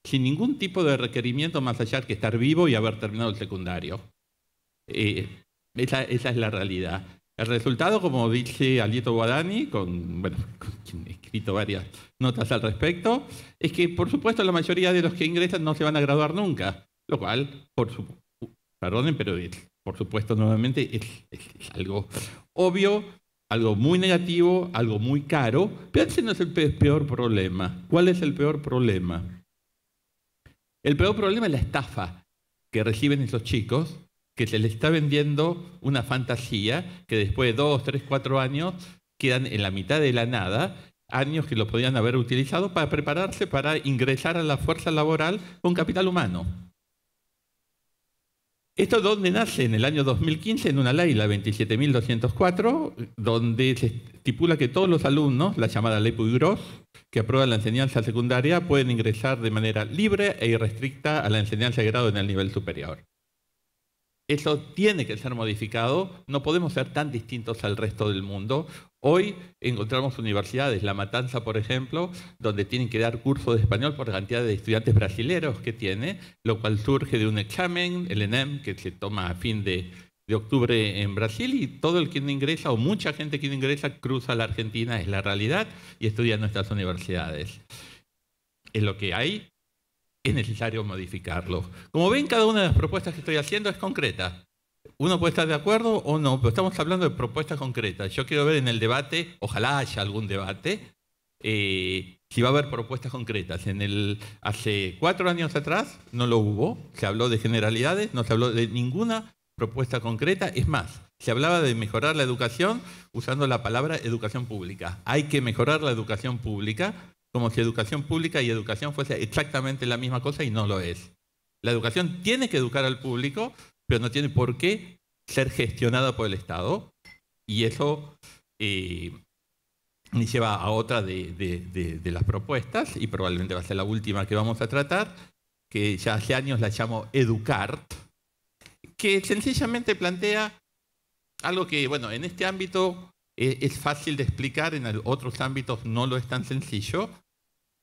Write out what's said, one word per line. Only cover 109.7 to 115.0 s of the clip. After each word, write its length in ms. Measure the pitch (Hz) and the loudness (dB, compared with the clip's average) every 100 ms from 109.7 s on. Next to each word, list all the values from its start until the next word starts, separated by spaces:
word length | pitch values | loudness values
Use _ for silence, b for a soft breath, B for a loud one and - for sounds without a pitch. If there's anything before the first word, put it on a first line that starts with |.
| 117 127 127 | -2 -2 -2
concreta. 480 | 113 113 151 190 196 | -2 -2 0 0 -2
Es 220 | 120 - | 0 0
más, 320 | 143 87 - - - | 0 -2 -10 -20 -8
se 120 | - | -2
hablaba 300 | 117 156 175 | 2 2 4
de 140 | 143 113 | 2 0
mejorar 400 | 107 110 147 156 | -2 0 0 2
la 80 | |
educación 580 | 131 123 120 - 185 233 - B B | 0 0 -2 0 0 0 -6 B B
usando 340 | 117 123 135 139 | -8 -4 0 0
la 160 | 120 | 0
palabra 360 | 117 117 151 160 | 0 0 0 -2
educación 480 | 117 117 107 127 120 | -4 -4 -4 -6 -6
pública. 560 | 107 90 95 87 92 | -8 -8 -8 -10 -8